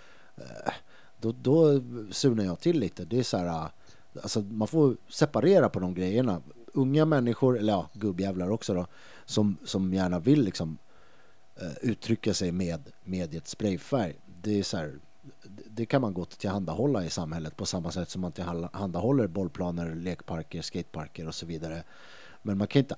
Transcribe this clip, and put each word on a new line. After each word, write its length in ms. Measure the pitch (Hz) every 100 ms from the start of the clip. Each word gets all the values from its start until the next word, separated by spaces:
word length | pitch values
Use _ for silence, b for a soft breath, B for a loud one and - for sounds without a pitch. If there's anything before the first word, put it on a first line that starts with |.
| b b b -
eh, 360 | 62 55 - B B B B -
då, 140 | 110 123
då 380 | 123 156 156 139 123 120 107
surnar 340 | 98 139 113
jag 160 | 95 85
till 200 | 170 165
lite. 240 | 95 -
Det 140 | 82 120
är 40 |
så 140 | 123 104
här, 100 | 87
eh, 200 | 82 78 - b b b -
alltså, 180 | 101 113
man 280 | 101 110 107
får 280 | 160 143 117 -
separera 600 | - 151 - 147 196 117
på 120 | 98
de 140 | 92
grejerna. 460 | 87 92 107 127 87 67 - -
Unga 300 | - 131 147
människor, 540 | 156 147 120 113 131 123
eller 140 | 107
ja, 160 | 101 78
gubbjävlar 580 | 104 104 90 98 92 90
också 240 | - -
då, 120 | 92 90 B B B
som, 320 | B - 107 90
som 300 | - 98 95
gärna 240 | 95 92 90
vill 240 | 90 151
liksom, 360 | 104 - 82 76 - b b b b b b -
eh, 340 | 85 - 127
uttrycka 440 | 104 - 117 110
sig 180 | 92 92
med 280 | 87 90 80 - -
mediet 440 | - 92 85 80 -
sprayfärg. 680 | - 107 87 - 135 92 73 - -
Det 160 | 107 104
är 40 |
så 140 | 95 98
här, 160 | 76 69 - - 143 - - 101 -
det 160 | 110 113
kan 140 | 139
man 140 | 117
gott 240 | 90 85 -
tillhandahålla 680 | 104 101 87 82 139 120
i 60 | 85
samhället 460 | - 80 82 78 -
på 100 | 98
samma 240 | 92 82
sätt 200 | 92 85
som 120 | 92
man 100 | 90
tillhandahåller 920 | 82 87 85 85 - 98 85 107 139 104
bollplaner, 680 | 85 90 - 90 85 85
lekparker, 680 | 80 87 85 - 85 80 85
skateparker 680 | - 90 - - 78 - 80
och 60 |
så 120 | - 82
vidare. 360 | 82 80 82 - B B B B B
Men 160 | 107 98
man 80 | 101
kan 140 | 143
inte 160 | 127